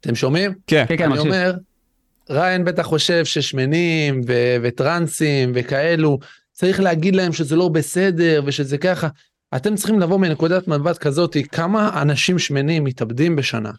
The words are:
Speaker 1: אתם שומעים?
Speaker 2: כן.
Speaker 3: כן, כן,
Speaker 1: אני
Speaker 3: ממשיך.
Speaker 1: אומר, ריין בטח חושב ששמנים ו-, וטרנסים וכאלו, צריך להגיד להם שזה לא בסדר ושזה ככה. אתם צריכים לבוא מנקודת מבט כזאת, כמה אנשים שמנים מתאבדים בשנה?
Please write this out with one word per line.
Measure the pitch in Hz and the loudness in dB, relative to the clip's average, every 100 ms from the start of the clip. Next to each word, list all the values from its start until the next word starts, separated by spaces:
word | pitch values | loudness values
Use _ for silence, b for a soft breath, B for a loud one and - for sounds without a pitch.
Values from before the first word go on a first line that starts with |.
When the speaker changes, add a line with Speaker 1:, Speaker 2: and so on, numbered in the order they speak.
Speaker 1:
אתם | - | -4
שומעים? | 117 131 156 196 190 - | -2 0 0 0 -4 0
Speaker 2:
כן. | 156 120 | 2 2
Speaker 3:
כן, | 165 | 0
כן, | |
Speaker 1:
אני | 165 | 0
Speaker 3:
ממשיך. | 139 151 | 0 0
Speaker 1:
אומר, | 190 180 180 190 _ _ _ _ _ _ | 0 0 -2 -10 _ _ _ _ _ _
ריין | 143 180 185 | 0 0 2
בטח | 175 170 | 0 -2
חושב | 165 156 - 175 | 0 0 2 0
ששמנים | 156 151 139 135 131 160 175 160 147 131 120 | 0 -2 -4 -2 0 0 0 0 0 -2 0
ו-, | 123 120 123 | 0 2 2
וטרנסים | 120 120 135 170 165 - 156 143 127 | 0 0 0 0 -2 -2 0 2 0
וכאלו, | 123 123 139 156 170 156 139 B B B | -2 -2 -2 0 2 2 0 B B B
צריך | - 180 190 | -4 -2 2
להגיד | 190 165 170 185 | 0 2 2 2
להם | 180 | 0
שזה | 160 147 160 | -2 0 2
לא | 180 | 2
בסדר | 160 - 175 190 165 165 156 139 | 0 -2 0 0 2 2 2 0
ושזה | 143 139 143 | -4 -4 -2
ככה. | 180 139 151 - b _ _ 135 | 0 0 -4 -6 b _ _ -4
אתם | 208 | -2
צריכים | 208 - 214 | -2 0 2
לבוא | 170 190 | 2 2
מנקודת | 185 151 160 180 185 | 2 0 0 0 0
מבט | 151 147 170 | -2 0 -2
כזאת, | 151 139 175 151 135 | -2 0 0 0 -4
כמה | - 165 214 208 180 | -4 -2 0 0 0
אנשים | 147 143 - 180 | 0 0 0 0
שמנים | - 139 143 165 | 0 -2 0 0
מתאבדים | 143 127 113 120 165 160 | -2 -4 -6 0 0 0
בשנה? | 127 113 107 | -2 -4 -6